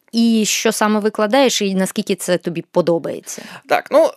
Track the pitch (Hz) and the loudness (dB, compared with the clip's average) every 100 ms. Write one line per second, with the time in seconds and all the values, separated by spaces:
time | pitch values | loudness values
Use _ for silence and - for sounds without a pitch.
0 | _ 233 233 226 208 - 226 - 214 214 | _ 0 2 2 0 0 -2 0 0 0
1 | 214 214 214 269 254 - 202 190 190 - | -2 -2 2 4 2 2 -2 -2 -2 -4
2 | 202 190 - 175 175 165 - 180 165 170 | -6 -6 -2 -2 -2 -8 -2 0 0 0
3 | 147 82 - - - - - - - 285 | -4 -10 -12 -18 -18 -20 -2 -2 2 2
4 | 320 | 2